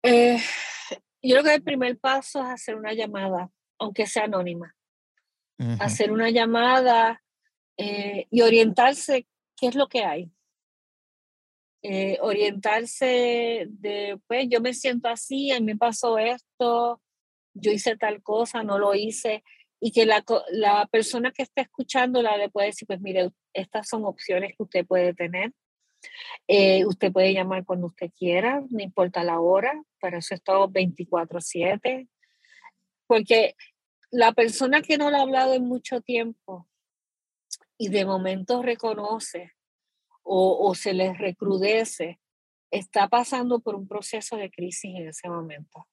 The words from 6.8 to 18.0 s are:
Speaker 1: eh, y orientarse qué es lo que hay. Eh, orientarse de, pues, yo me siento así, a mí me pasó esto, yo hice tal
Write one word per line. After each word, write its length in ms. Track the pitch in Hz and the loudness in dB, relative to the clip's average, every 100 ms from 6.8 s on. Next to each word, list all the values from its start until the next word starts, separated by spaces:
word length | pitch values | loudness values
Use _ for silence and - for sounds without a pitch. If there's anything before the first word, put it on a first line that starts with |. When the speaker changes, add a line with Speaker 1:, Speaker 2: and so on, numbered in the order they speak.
| 254 233 226 233 _ _ _ _ _ - | 4 4 4 0 _ _ _ _ _ -10
Speaker 1:
eh, 480 | 208 202 202 202 - | -8 -6 -6 -8 0
y 120 | 233 | 6
orientarse 840 | 226 226 220 185 247 285 - 262 - _ _ - | 8 8 6 6 4 2 -2 -2 -2 _ _ -2
qué 100 | 247 | -2
es 60 | |
lo 140 | 254 277 | 0 0
que 160 | 247 | 0
hay. 260 | 196 151 170 _ _ _ _ _ _ _ _ _ _ _ _ _ _ _ | -2 -4 -10 _ _ _ _ _ _ _ _ _ _ _ _ _ _ _
Eh, 360 | 208 190 190 190 | -8 -4 -2 -2
orientarse 1500 | 214 202 208 202 214 214 233 - 262 247 240 240 233 233 202 | -2 0 0 0 -2 -2 -2 -2 0 2 2 0 -2 -4 -8
de, 520 | 208 208 208 202 202 _ | -10 -8 -6 -8 -10 _
pues, 200 | 240 254 | -2 2
yo 100 | 233 | 2
me 140 | 247 | 0
siento 340 | 247 262 240 240 | -2 -2 -2 -4
así, 420 | 233 - 269 277 | -6 -6 -4 -2
a 100 | 254 | 0
mí 60 | 214 | -2
me 100 | 214 | 0
pasó 420 | 233 220 240 220 | -2 0 -2 0
esto, 840 | 226 247 _ _ 240 240 240 240 _ _ _ _ _ | 0 -4 _ _ 0 2 0 -4 _ _ _ _ _
yo 180 | 196 208 | -4 -2
hice 240 | 208 240 | 0 -2
tal 260 | 220 | -2